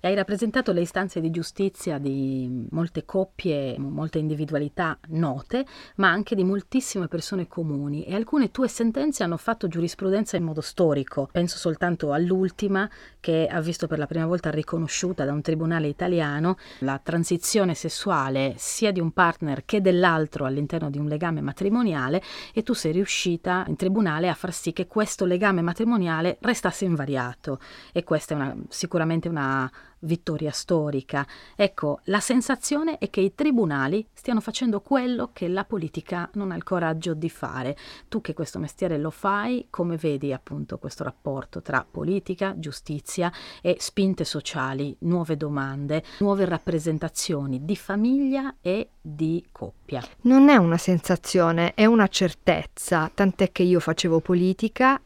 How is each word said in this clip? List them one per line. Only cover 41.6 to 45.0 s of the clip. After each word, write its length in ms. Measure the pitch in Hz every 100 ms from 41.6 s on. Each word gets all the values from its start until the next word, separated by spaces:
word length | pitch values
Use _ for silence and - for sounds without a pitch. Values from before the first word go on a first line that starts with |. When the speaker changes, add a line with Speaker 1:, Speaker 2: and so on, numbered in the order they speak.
Speaker 1:
tra 240 | - 135 -
politica, 680 | 160 156 196 - 180 196 190
giustizia 720 | 156 - - 147 - - 175 - - -
e 160 | 175 180
spinte 460 | - - 190 185 156
sociali, 680 | 147 - 147 131 135 143 -